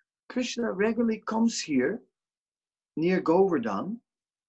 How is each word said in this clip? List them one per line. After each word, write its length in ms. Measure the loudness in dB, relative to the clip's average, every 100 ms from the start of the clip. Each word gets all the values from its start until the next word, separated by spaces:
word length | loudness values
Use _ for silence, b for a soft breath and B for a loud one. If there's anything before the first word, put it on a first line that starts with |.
| _ _ -10
Krishna 440 | -6 -6 -4 -4
regularly 500 | 0 0 0 0 -2 -2
comes 340 | 0 0 0
here 420 | -2 0 0 -2 _ _ _ _ _ _ _ _ _ -2
near 240 | 0 2
Govardhan. 800 | 4 4 4 2 -2 -4 -6 -10 _ _ _ _